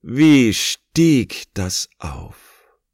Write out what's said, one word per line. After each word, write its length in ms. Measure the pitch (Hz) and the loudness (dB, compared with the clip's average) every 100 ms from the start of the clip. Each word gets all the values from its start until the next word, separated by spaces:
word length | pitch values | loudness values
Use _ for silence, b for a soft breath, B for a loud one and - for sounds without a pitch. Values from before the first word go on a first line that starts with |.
Wie 520 | - 123 156 143 117 | -8 2 4 6 4
stieg 920 | 98 - - _ 156 165 139 104 - - | -2 -6 -8 _ 0 2 2 -2 -12 -16
das 360 | - 92 - - _ | -10 -8 -8 -10 _
auf 800 | 82 69 - - _ _ _ _ _ | -14 -14 -18 -20 _ _ _ _ _